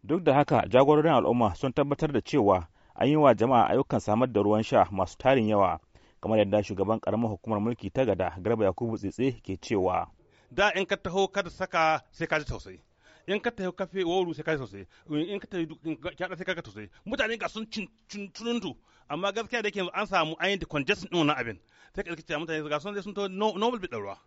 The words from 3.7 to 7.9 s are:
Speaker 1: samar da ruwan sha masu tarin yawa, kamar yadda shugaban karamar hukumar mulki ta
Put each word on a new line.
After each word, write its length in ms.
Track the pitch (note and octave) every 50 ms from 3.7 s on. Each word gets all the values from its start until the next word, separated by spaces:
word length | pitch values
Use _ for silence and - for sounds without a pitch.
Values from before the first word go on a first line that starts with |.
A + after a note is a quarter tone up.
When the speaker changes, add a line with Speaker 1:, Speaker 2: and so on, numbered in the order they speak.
| G2 B2+ C#3 _ - A2+
Speaker 1:
samar 320 | - - G#2 A2+ B2+ B2+ A2+
da 80 | G#2
ruwan 220 | G2+ G#2 G#2+ G#2+ A2
sha 240 | - - A2+ F#2 F2
masu 260 | G2 F#2+ F#2 F2+ -
tarin 300 | _ - B2+ C3+ C3 A2 G#2+
yawa, 300 | G#2+ G2+ G2 F2+ E2 E2 _ _ _ - _ _ _ _
kamar 160 | - G2 A2 A2
yadda 240 | G#2 G2 G2 G#2+ G2+
shugaban 360 | - G#2 F#2 G2 G2 A2+ A2+
karamar 300 | - - G#2 A2 A#2 A2+
hukumar 280 | G#2+ F#2 - A2+ A2 G#2
mulki 280 | G#2 A#2 A#2+ - -
ta 160 | F#2+